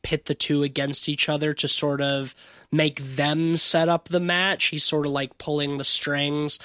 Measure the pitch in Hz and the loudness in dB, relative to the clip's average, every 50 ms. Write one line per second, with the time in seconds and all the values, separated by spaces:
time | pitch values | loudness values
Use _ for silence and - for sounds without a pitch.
0 | - - 156 147 - - 147 - - - 147 143 143 139 135 147 139 139 139 - | -6 -4 -4 -2 -2 -4 -4 -2 0 0 2 2 0 0 -2 -2 -2 -2 -2 -2
1 | - 151 147 - - - 151 147 151 151 147 - - 135 - - 151 143 143 139 | -2 -2 -2 0 0 0 0 0 0 -2 0 0 0 2 2 2 2 0 0 0
2 | 139 139 139 139 135 127 - - - - - - - _ 147 156 156 151 143 - | 0 0 -2 -2 -4 -6 -10 -16 -20 -20 -20 -20 -6 _ 2 2 2 2 0 -4
3 | 135 131 131 143 143 147 151 160 165 165 170 156 - - - 160 165 170 170 165 | -8 -6 -2 0 0 0 2 2 0 2 2 2 2 2 4 4 4 4 2 0
4 | - - 175 175 175 175 175 180 185 196 190 - - - 160 147 - - 156 151 | 0 -2 -2 0 0 0 0 2 2 0 0 0 0 0 0 0 0 2 2 0
5 | 147 143 139 139 139 131 - - - 151 147 147 143 143 143 139 135 - - - | 0 0 -2 -2 -4 -6 -8 -10 -6 -4 -2 -2 -2 -2 -2 -2 0 0 2 2
6 | - 147 143 143 143 143 147 147 151 147 - - | 0 0 0 0 0 0 0 -2 -2 -2 -4 -4